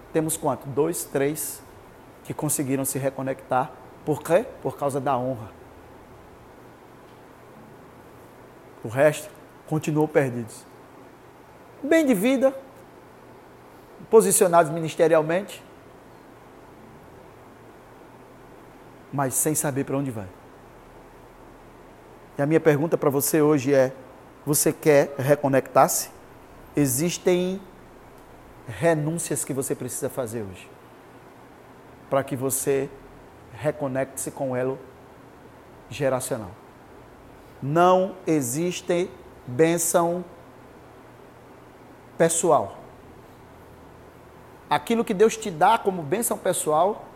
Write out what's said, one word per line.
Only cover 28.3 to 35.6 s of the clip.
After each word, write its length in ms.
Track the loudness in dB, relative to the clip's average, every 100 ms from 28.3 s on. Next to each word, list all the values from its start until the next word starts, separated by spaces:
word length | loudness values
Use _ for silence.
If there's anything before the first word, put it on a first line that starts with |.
| -20 -20 -20 -16
renúncias 800 | -2 0 2 0 -4 -4 -6 -6
que 80 |
você 200 | -6 -4
precisa 360 | -6 -8 -6 -8
fazer 320 | -6 -8 -6
hoje 280 | -10 -12 -20 -20 -20 -20 -20 -20 -20 -20 -20 -20 -20 -20 -20 -20 -4
pra 140 | -4
que 120 | -4 -4
você 540 | -4 -4 -2 -2 -2 -10 -20 -20 -20 -20 -20
reconecte-se 760 | -8 -6 -4 -4 -4 -6 -6 -12
com 200 | -8 -6
o 40 | -2
elo 220 | -4 -6 -12 -20 -20 -20 -20 -20 -20 -20